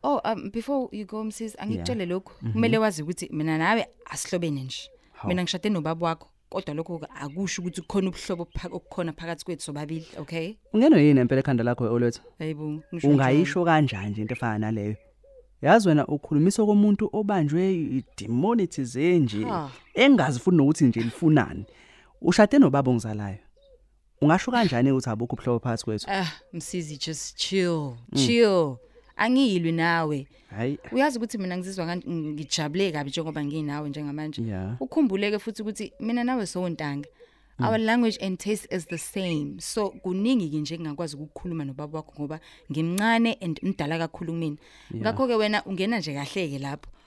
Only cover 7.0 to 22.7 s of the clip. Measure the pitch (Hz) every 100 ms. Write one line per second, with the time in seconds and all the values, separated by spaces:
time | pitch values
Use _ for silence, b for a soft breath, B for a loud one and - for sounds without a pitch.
7 | 151 - 143 160 196 - 175 185 - 202
8 | 190 170 - 175 170 - 180 180 - -
9 | 170 151 165 165 - 160 - 143 151 160
10 | 160 - 147 165 165 220 _ 214 277 247
11 | 147 135 123 135 139 123 120 120 117 120
12 | 120 - - - 156 151 151 151 - 170
13 | 143 143 131 143 180 185 170 156 135 104
14 | 104 104 107 123 120 107 110 110 104 104
15 | _ _ - - - - 135 220 196 151
16 | - 147 - 147 170 214 208 208 208 202
17 | 214 208 208 196 147 160 190 180 147 127
18 | - - 101 120 185 233 175 - 127 127
19 | 165 175 127 104 107 185 143 - _ -
20 | 269 254 127 123 - 175 139 160 131 113
21 | 113 - 160 151 101 92 98 b b b
22 | b b - 180 208 285 170